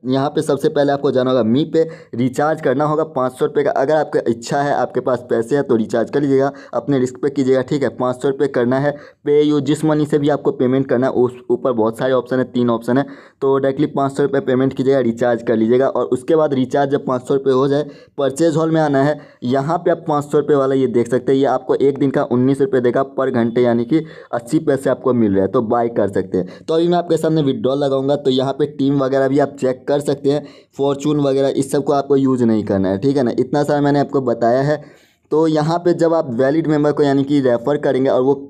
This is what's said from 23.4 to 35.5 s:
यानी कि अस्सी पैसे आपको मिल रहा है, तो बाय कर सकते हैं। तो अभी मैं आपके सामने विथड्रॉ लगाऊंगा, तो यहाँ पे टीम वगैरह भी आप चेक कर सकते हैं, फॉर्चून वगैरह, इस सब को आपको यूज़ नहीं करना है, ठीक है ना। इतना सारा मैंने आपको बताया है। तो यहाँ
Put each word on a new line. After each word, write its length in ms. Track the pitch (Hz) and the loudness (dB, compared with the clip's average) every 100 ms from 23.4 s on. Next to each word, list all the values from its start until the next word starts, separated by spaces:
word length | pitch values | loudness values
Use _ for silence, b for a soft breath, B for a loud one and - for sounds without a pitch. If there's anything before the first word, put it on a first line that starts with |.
| 117 113 | 0 2
यानी 240 | 123 117 120 | 2 2 0
कि 180 | 160 160 B B | -2 -2 B B
अस्सी 260 | 123 - 160 | -10 -2 -2
पैसे 280 | 156 135 139 | 0 0 0
आपको 240 | 127 131 127 | 0 0 2
मिल 180 | 110 | 2
रहा 120 | 95 95 | 2 2
है, 60 | |
तो 100 | 131 | 0
बाय 260 | 110 120 120 | 0 0 0
कर 200 | 120 101 | 0 -2
सकते 260 | 98 95 92 | -2 -2 -4
हैं। 260 | 87 - - | -4 -10 -4
तो 80 | |
अभी 140 | 160 170 | 0 2
मैं 100 | 175 | 0
आपके 200 | 170 160 | 0 0
सामने 240 | 160 160 | 0 0
विथड्रॉ 320 | 139 127 117 139 | 0 0 -2 0
लगाऊंगा, 380 | 143 135 135 143 | 0 0 0 0
तो 120 | 139 | 0
यहाँ 220 | 131 131 | 0 -2
पे 120 | 135 143 | -2 -4
टीम 320 | - 139 143 | 0 0 2
वगैरह 280 | 131 135 135 | 0 0 2
भी 120 | 139 | 2
आप 160 | 139 139 | 0 0
चेक 260 | 127 127 - | -4 -4 -2
कर 140 | 147 | -2
सकते 320 | 143 139 135 | -2 -2 0
हैं, 140 | 143 B B B - | -2 B B B -4
फॉर्चून 420 | 139 139 151 151 | -2 -2 -2 0
वगैरह, 280 | 143 135 139 | 0 2 0
इस 220 | - 139 | 0 -2
सब 120 | 147 | -2
को 100 | 139 | 0
आपको 220 | 143 139 139 | -2 2 2
यूज़ 260 | 135 127 | 2 2
नहीं 200 | 120 110 101 | 2 2 0
करना 240 | 101 95 | 0 0
है, 80 | 98 | 0
ठीक 200 | 135 135 | 0 0
है 60 | |
ना। 80 | 117 - | 0 0
इतना 240 | - 147 | -2 0
सारा 180 | 143 147 | 0 2
मैंने 180 | 143 143 | 2 2
आपको 220 | 135 143 | 0 -2
बताया 380 | 127 117 117 123 | -2 0 2 2
है। 200 | 139 151 B B B B _ | 0 -2 B B B B _
तो 140 | 151 | 0
यहाँ 280 | 160 | 2